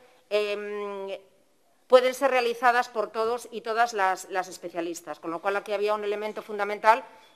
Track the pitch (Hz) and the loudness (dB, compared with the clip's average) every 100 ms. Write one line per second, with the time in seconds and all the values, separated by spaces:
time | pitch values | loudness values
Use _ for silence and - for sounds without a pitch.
0 | _ _ - 208 208 208 208 208 202 196 | _ _ -2 0 0 -4 -6 -6 -8 -8
1 | 196 190 - _ _ _ _ _ - 247 | -10 -10 -14 _ _ _ _ _ 6 6
2 | 254 254 269 254 233 233 247 240 240 226 | 6 2 2 2 0 2 4 4 0 -4
3 | 202 226 226 240 226 214 233 220 233 214 | -4 -2 -2 -2 -6 -10 -4 0 0 2
4 | 190 180 - 185 180 160 175 175 170 165 | 0 0 -4 -6 -6 -10 -8 -6 -6 -8
5 | 156 151 165 165 196 202 208 202 208 214 | -12 -10 -8 -4 -2 -2 -2 -2 0 0
6 | 202 208 214 208 214 208 202 208 220 254 | -2 -4 -6 -8 -8 -4 -4 2 4 4
7 | - - - | 0 -20 -20